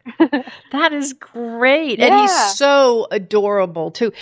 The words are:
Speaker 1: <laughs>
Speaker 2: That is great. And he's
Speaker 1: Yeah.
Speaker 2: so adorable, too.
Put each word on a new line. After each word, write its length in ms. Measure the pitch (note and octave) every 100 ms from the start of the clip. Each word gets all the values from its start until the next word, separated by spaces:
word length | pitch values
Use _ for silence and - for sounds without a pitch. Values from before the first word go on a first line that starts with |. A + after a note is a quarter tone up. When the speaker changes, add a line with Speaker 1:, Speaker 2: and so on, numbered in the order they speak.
| B3+ -
Speaker 1:
<laughs> 520 | D#4+ C#4 - - -
Speaker 2:
That 220 | C#4 D#4+
is 200 | D4 C#4
great. 840 | C4+ - A#3 A#3 A#3 B3+ D4 D#4 A3
And 140 | A#3+
he's 160 | G4+ G#4
Speaker 1:
Yeah. 160 | E4+ G#3+
Speaker 2:
so 580 | - C#4 C#4 C4 A#3 -
adorable, 800 | G#3+ F3+ G#3 G3+ G3+ F#3 E3 D#3+
too. 200 | - A3+ -